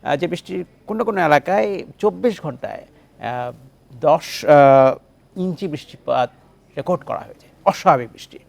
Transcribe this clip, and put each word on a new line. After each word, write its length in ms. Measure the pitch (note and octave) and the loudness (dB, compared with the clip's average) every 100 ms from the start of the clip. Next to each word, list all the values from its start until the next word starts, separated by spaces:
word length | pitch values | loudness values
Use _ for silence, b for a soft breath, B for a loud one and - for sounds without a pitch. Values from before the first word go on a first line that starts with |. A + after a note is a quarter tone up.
আহ, 120 | - C#3+ | -4 -4
যে 120 | E3+ | -4
বৃষ্টির 380 | E3+ - F#3 E3+ _ - | -6 -8 -12 -12 _ -12
কোনো 180 | G#3+ A3+ | -6 -4
কোনো 200 | G3+ D#3+ | 0 2
এলাকায় 580 | D3 - G3 G#3+ G3 - - | 2 2 -2 -2 -6 -12 -4
চব্বিশ 420 | G#3 F3+ A#3+ G3+ | -4 0 -4 -4
ঘন্টায়, 440 | D#3 B2+ - - - b b _ | -10 -10 -12 -14 -18 b b _
আহ, 340 | A#2+ B2 B2 A#2+ - _ _ B2 | -10 -8 -10 -12 -20 _ _ -4
দশ, 440 | D#3 D#3+ - - - | 0 0 -2 -8 4
আহ, 960 | D3 C#3 C3+ C3 - _ _ _ - | 8 8 8 6 2 _ _ _ -8
ইঞ্চি 260 | F#3 D#3+ F#3+ | -6 -6 -8
বৃষ্টিপাত 640 | D3 - - - C3 B2+ _ _ _ _ - | -10 -14 -18 -4 -2 -2 _ _ _ _ -12
রেকর্ড 260 | C#3 F3+ | -6 -6
করা 160 | - A2 | -4 -10
হয়েছে। 280 | - - _ _ - | -10 -20 _ _ -4
অস্বাভাবিক 440 | F#3+ F#3+ C#3+ A#2 | -2 0 0 -2
বৃষ্টি। 240 | - - - | -16 -20 -20